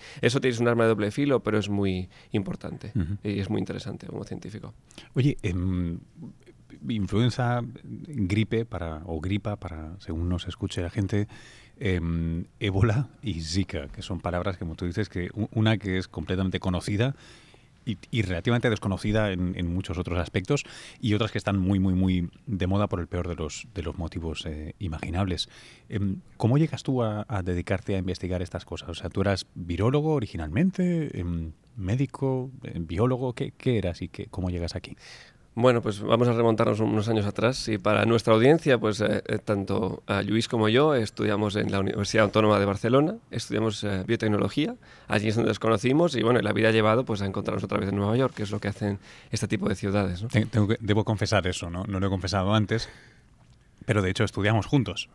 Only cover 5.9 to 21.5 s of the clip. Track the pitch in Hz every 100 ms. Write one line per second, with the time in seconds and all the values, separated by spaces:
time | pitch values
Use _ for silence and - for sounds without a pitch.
5.9 | 85 - - 165 - - - - - 139
6.9 | 117 92 98 123 - 120 120 120 120 -
7.9 | 113 - 147 92 104 104 113 117 92 82
8.9 | 78 87 82 92 101 107 104 - 80 78
9.9 | 92 - 82 85 87 - - 98 - 87
10.9 | 107 98 104 104 - - - - - 98
11.9 | 90 82 82 82 82 95 - 107 95 113
12.9 | 107 143 - 117 82 80 90 92 82 71
13.9 | - - 87 90 87 90 92 85 80 90
14.9 | 87 104 95 87 - 101 - 110 110 98
15.9 | 92 90 - 78 92 95 90 95 90 -
16.9 | 104 123 139 - - - - _ _ -
17.9 | 104 - 113 92 85 120 120 123 104 104
18.9 | 92 107 107 107 90 90 92 87 87 -
19.9 | 82 87 87 82 98 92 143 - - -
20.9 | - 113 101 107 104 -